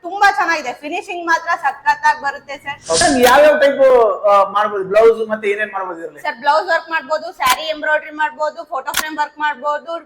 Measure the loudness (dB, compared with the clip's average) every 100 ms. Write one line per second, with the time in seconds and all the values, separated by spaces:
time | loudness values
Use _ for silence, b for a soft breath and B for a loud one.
0 | -10 0 2 2 -2 -2 -4 -10 -8 -8
1 | -8 -8 -2 -2 0 -2 -2 -2 -4 0
2 | 0 0 -4 -8 -14 -14 -12 -14 -4 0
3 | 2 4 6 8 6 6 2 4 4 6
4 | 4 2 2 4 2 0 -2 -4 0 6
5 | 6 4 -4 -4 -4 -4 -4 -6 -8 -10
6 | -14 -8 -10 -4 0 0 0 -4 -2 -8
7 | -4 -6 -6 -4 -2 -2 -4 -6 -2 -4
8 | -4 -6 -6 -4 -6 -6 -10 -10 -6 -6
9 | -6 -6 -8 -4 -6 -4 -6 -6 -8 -14